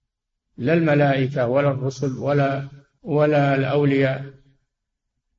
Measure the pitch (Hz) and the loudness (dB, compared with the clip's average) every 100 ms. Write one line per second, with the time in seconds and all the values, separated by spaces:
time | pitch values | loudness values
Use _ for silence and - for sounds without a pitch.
0 | _ _ _ _ _ - 123 170 160 147 | _ _ _ _ _ -8 -2 0 2 2
1 | 143 135 131 139 120 131 143 131 135 135 | 2 2 -2 -2 0 0 0 -2 -4 -4
2 | 143 123 131 143 139 135 139 - _ _ | -6 -4 -2 0 0 -2 -8 -16 _ _
3 | - 147 151 147 143 139 135 143 143 139 | -4 0 2 2 2 0 0 0 2 2
4 | 135 135 - - _ _ _ _ _ _ | 0 -2 -10 -18 _ _ _ _ _ _
5 | _ _ _ | _ _ _